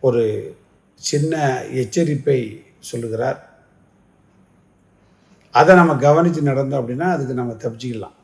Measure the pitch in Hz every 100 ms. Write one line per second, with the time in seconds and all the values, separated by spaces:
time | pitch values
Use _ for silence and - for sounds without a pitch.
0 | 131 120 110 107 - - _ _ _ _
1 | - 147 151 160 143 123 113 131 117 -
2 | 160 143 - 135 110 110 - _ - 120
3 | 117 113 127 - - _ _ _ _ _
4 | _ _ _ _ _ _ _ _ _ _
5 | _ _ _ _ _ - 156 185 170 139
6 | 139 151 175 156 143 135 135 139 117 127
7 | 175 170 131 127 120 110 120 113 123 113
8 | 95 _